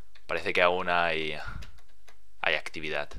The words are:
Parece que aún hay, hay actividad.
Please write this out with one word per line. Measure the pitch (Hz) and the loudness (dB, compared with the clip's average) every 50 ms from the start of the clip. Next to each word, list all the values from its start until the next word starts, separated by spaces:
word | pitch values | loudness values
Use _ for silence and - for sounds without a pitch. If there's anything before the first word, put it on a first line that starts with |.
| - - - - - | -6 -6 -6 -6 -4
Parece | - 82 82 85 98 87 | -2 -2 0 0 2 4
que | 95 | 6
aún | 90 87 90 90 90 90 | 6 6 6 4 2 2
hay, | 87 87 85 85 80 80 80 78 76 73 - - - - - - - - - - - - - - - - - - - - | 2 4 4 2 2 0 0 -2 -2 -4 -4 -4 -4 -4 -4 -4 -4 -6 -6 -6 -6 -6 -6 -6 -6 -6 -6 -6 -4 0
hay | - 87 78 | 0 2 2
actividad. | 73 - - - 85 78 78 73 71 73 - - | 0 0 -4 -6 -4 -4 -2 -2 -2 -2 -4 -4